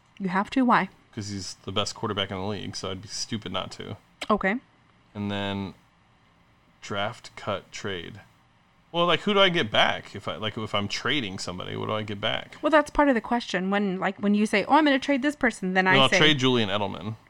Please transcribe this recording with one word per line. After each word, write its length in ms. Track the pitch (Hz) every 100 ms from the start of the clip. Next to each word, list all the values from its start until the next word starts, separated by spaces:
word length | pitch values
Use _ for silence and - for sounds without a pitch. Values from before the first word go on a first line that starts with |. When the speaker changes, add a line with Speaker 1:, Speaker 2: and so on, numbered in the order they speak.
| _ -
Speaker 1:
You 100 | 190
have 220 | 190 208
to. 120 | 277
Why? 280 | 247 175 190 _ _
Speaker 2:
'Cause 140 | - 101
he's 240 | 101 90 -
the 80 | -
best 220 | 98 101
quarterback 360 | - 110 101 95
in 60 | 95
the 80 | 98
league, 300 | 101 101 -
so 140 | 95
I'd 120 | 95
be 60 | -
stupid 420 | - - 110 92
not 180 | 95 -
to. 240 | - 92 104 _ - -
Speaker 1:
Okay. 260 | 208 190 240 - _ _ _ _
Speaker 2:
And 160 | 104 101
then 440 | 101 101 98 98 - _ _ _ _ _ _ _ _ _ _
draft, 540 | - 101 104 113 - -
cut, 340 | - 95 -
trade. 480 | - 104 92 90 101 - _ _ _ _ _ _
Well, 120 | 170 175
like, 140 | 160
who 120 | -
do 60 | 202
I 80 | 190
get 200 | 170 110
back 440 | 120 165 - -
if 140 | 101 104
I, 80 | 80
like, 200 | 107 110
if 180 | 107
I'm 120 | 104 101
trading 520 | - 120 147 104 95
somebody? 340 | - 90 - 107
What 100 | 107
do 60 |
I 80 | 110
get 180 | 107 101
back? 360 | 107 - - -
Speaker 1:
Well, 80 | 294
that's 200 | 302 294
part 180 | - 285
of 60 |
the 60 | 233
question. 480 | - 240 - 180 190
When, 280 | 202 202 185
like, 200 | 185 -
when 140 | 202
you 120 | 208 214
say, 180 | 208 -
"Oh, 80 |
I'm 100 | 285
gonna 140 | 302 269
trade 220 | - 277
this 120 | 285 285
person," 380 | 240 - 185
then 120 | 185 185
Speaker 2:
No, 40 |
Speaker 1:
I 60 | 185
Speaker 2:
I'll 120 | 131
Speaker 1:
say, 100 | 185
Speaker 2:
trade 200 | 151 147
Julian 300 | 131 123 104
Edelman. 480 | 104 101 95 101 113 _